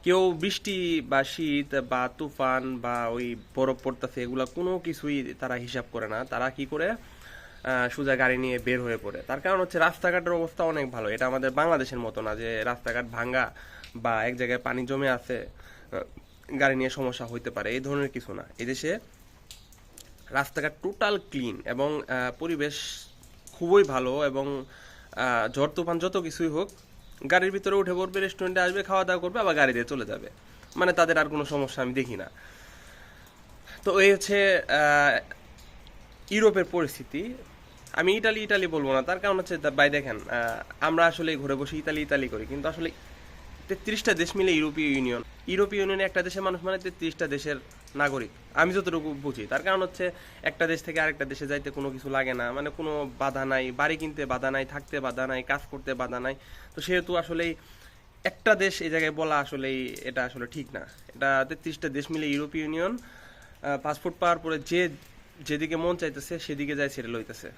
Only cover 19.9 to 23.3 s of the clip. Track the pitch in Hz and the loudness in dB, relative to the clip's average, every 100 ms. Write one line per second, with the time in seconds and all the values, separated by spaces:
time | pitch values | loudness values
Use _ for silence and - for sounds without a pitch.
19.9 | - - - - 131 139 - 151 - 185 | -20 -20 -20 -4 -2 -2 -2 -4 -4 -8
20.9 | 202 208 202 - 139 120 98 - 120 151 | 0 0 0 -4 -4 -4 -6 -6 -2 0
21.9 | 151 - 127 123 - 165 160 147 143 - | -2 -4 -2 -2 -4 -4 -2 -2 -4 -10
22.9 | - - - - | -12 -16 -20 -20